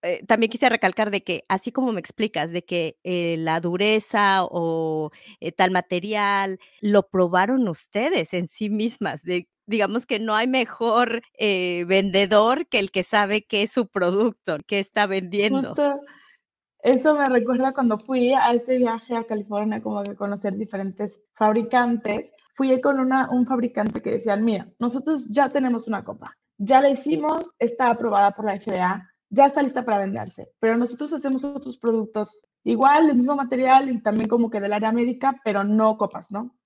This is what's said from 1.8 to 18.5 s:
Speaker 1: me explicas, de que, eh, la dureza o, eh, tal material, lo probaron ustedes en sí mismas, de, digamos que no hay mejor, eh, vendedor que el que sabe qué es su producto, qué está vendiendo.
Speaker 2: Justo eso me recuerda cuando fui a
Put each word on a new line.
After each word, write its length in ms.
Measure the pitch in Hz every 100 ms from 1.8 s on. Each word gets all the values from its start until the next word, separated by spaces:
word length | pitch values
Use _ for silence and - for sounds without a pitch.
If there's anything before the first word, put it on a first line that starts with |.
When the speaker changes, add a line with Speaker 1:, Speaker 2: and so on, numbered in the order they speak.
| 254
Speaker 1:
me 80 | 214
explicas, 540 | - - 214 165 160
de 120 | 175
que, 340 | - 175 160 -
eh, 320 | 180 180 170 165
la 220 | 160 165
dureza 840 | 170 175 208 214 - 220 202 196
o, 680 | 180 175 165 165 160 156 151 - - 208
eh, 100 | -
tal 220 | - 185
material, 880 | 185 180 180 196 214 202 202 196 190 _ _
lo 280 | 208 202 190
probaron 580 | 190 180 180 196 262 226
ustedes 680 | 160 - 202 269 359 160
en 140 | 180 170
sí 240 | - 214
mismas, 540 | 208 226 - 180 123
de, 240 | 170 180 - _ -
digamos 400 | 214 196 220 -
que 140 | 214
no 160 | 226 214
hay 100 | 247
mejor, 760 | 262 233 - 233 226 240 233 - _
eh, 480 | 214 185 180 175 175
vendedor 800 | 190 196 185 196 208 220 262 339
que 100 | 233
el 140 | 196
que 100 | 196
sabe 420 | 180 214 202 214
qué 180 | - 208
es 100 | 214
su 160 | - 214
producto, 720 | 202 180 190 233 - - 151 -
qué 100 | 202
está 300 | 196 - 208
vendiendo. 600 | 190 185 202 208 269 262
Speaker 2:
Justo 300 | - 294 277 - - _ _ _ _ _ _
eso 320 | 233 254 302 302
me 120 | 277
recuerda 440 | 247 240 247 269
cuando 260 | 269 247 214
fui 340 | - 262 247
a 200 | 262 240